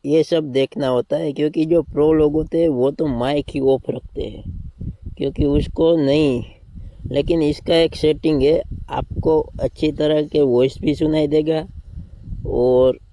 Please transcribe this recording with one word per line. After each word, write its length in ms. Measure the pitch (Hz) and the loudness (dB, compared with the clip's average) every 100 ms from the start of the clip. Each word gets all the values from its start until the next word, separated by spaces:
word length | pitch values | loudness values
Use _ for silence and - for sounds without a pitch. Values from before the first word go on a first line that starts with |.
ये 200 | 143 156 | 2 0
सब 200 | 151 165 151 | 2 0 0
देखना 360 | 131 135 - 135 | 0 0 -2 0
होता 280 | 123 - 147 | 0 0 -2
है, 160 | 160 | -2
क्योंकि 320 | 135 147 165 156 | -2 -2 0 2
जो 140 | 170 | 2
प्रो 240 | - 143 151 | 0 0 2
लोग 180 | 160 151 | 4 4
होते 240 | 151 156 165 | 2 0 2
हैं 140 | 165 | 2
वो 160 | 127 135 | 2 0
तो 180 | 135 160 120 | 0 -2 0
माइक 300 | 127 147 - | 0 -2 -4
ही 100 | 139 135 | -2 2
ऑफ 220 | 131 - | 2 -2
रखते 340 | - - 143 107 | -10 -10 -10 -10
हैं, 180 | - - - - - - - - | -10 -12 -12 -14 -12 -12 -12 -16
क्योंकि 300 | - 139 135 143 | -6 -6 -2 0
उसको 440 | 147 - - 165 165 | 0 -2 0 2 2
नहीं. 360 | 139 147 147 123 107 - - - - - - | 2 2 2 0 -6 -16 -20 -18 -18 -14 -4
लेकिन 340 | 135 147 165 | -2 0 0
इसका 320 | 151 147 - 165 | 0 -4 0 2
एक 200 | 165 - | 2 2
सेटिंग 460 | 156 151 160 147 | 0 2 0 2
है, 160 | 139 156 - - - | 4 2 -2 -12 -8
आपको 440 | 131 - - 165 156 - - | -8 -6 -4 0 0 0 -6
अच्छी 320 | 123 - 156 | -6 -2 -4
तरह 280 | 147 151 151 151 | 0 0 0 0
के 160 | 151 | 0
वॉइस 320 | 139 123 135 - | 2 4 2 0
भी 140 | 160 143 | -4 0
सुनाई 320 | 156 156 151 | 0 0 2
देगा 320 | 156 156 160 170 - - - - - - - 127 123 | 2 0 -2 -4 -16 -16 -16 -16 -18 -12 -10 -4 0
और 440 | 123 127 127 123 - | 4 4 4 0 -10